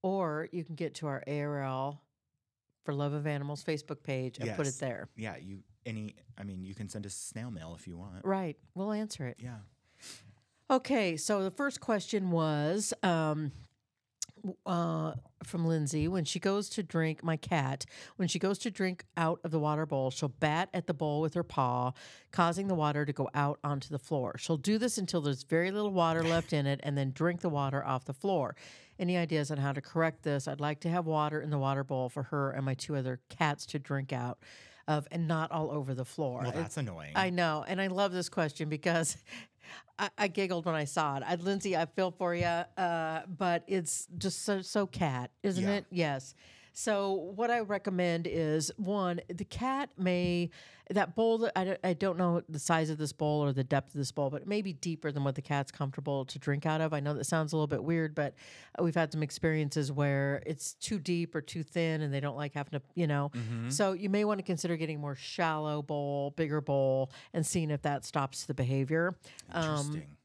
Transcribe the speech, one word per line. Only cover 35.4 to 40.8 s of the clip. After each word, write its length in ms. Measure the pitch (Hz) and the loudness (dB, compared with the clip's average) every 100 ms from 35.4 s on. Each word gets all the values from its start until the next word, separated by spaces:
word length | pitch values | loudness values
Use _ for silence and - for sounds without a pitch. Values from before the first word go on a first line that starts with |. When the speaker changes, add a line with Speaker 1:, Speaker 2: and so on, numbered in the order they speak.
| 160 | 0
Speaker 1:
all 180 | 165 151 | -2 -2
over 240 | 147 135 | -2 -4
the 100 | 127 | -4
floor." 360 | 127 - 143 123 | -6 -2 -2 -2
Speaker 2:
Well, 100 | 127 | -2
Speaker 1:
It 40 | |
Speaker 2:
that's 220 | 151 165 - | -2 -4 -4
annoying. 340 | 120 82 73 | -4 -6 -4
Speaker 1:
I 160 | 113 190 | -2 0
know. 340 | 180 165 151 - | 2 2 0 -2
And 120 | 185 | -2
I 60 | 196 | -2
love 220 | 185 202 | 2 0
this 160 | 180 170 | 0 -2
question 400 | - 156 - 151 | 0 -2 -2 -4
because 480 | 151 175 165 165 - - - - _ | 0 2 2 0 -4 -12 -18 -18 _
<laughs> 400 | - - - - | -18 -18 -16 -6
I, 100 | 202 - | -6 0
I 120 | 202 | 0
giggled 360 | 185 190 175 | 2 0 0
when 100 | 170 | 0
I 80 | 160 | 0